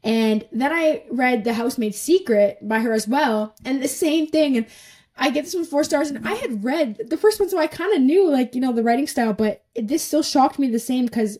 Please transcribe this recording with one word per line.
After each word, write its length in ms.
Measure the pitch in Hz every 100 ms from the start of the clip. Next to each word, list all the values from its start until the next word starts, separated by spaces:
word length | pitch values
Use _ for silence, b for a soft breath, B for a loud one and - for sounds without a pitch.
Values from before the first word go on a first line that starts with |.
And 420 | 220 226 220 214 -
then 200 | 226 269
I 320 | 330 320 294 -
read 340 | 240 254 247
The 100 | 214
Housemaid's 460 | 226 240 254 214 202
Secret 600 | - 370 381 214 202 -
by 180 | 208 220
her 140 | 233
as 140 | 220 214
well. 480 | 269 294 214 214 _ -
And 160 | 269
the 60 | 277
same 400 | - 330 320 311
thing. 300 | 311 294 247
And 80 | 220 B B B B -
I 140 | 269
get 140 | 277 285
this 100 | 370
one 100 | 330
four 180 | 285
stars. 260 | 302 302 302
And 180 | 277 220
I 60 |
had 300 | 427 508 220
read 380 | 214 311 277 208 233
the 80 | 311
first 220 | 427 427
one, 100 | 381
so 80 | 359
I 100 | 311
kinda 320 | - 349 381
knew, 300 | 254 349 370
like, 240 | 277 254
you 80 | 254
know, 120 | 262
the 100 | 233
writing 240 | 233 240 294
style. 260 | - 226
But 300 | 208 214 - _ -
this 280 | 214 311
still 200 | - 302
shocked 360 | 302 294 269 -
me 80 | 269
the 120 | 226
same 280 | 233 254 240
'cause 280 | 233 214 208